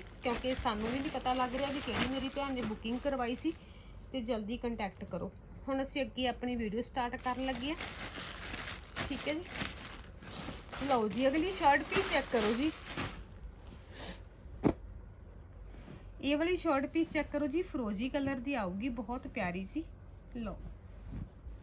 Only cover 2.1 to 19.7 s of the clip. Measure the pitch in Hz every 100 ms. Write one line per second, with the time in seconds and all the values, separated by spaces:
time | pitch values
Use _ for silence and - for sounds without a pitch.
2.1 | 269 262 285 277 254 220 214 226 240 285
3.1 | 269 240 247 320 - - - - - -
4.1 | 262 226 220 202 240 240 226 202 - 202
5.1 | 175 190 - - - - 269 262 294 240
6.1 | - 254 233 247 240 220 214 240 269 240
7.1 | 254 254 247 262 247 269 339 - - -
8.1 | - - - - - - - - - -
9.1 | 262 277 311 - - - - - - -
10.1 | - - - - - - - 277 254 214
11.1 | 196 269 311 359 381 311 285 294 - 381
12.1 | 302 - 240 208 233 311 - - - -
13.1 | - - - - - - - - - -
14.1 | - - - - - - - - - -
15.1 | - - - - - - - - - -
16.1 | - 269 294 330 359 339 277 285 330 330
17.1 | 311 285 294 294 311 359 - 220 202 262
18.1 | 285 269 262 240 269 190 190 262 240 214
19.1 | 247 254 240 180 180 196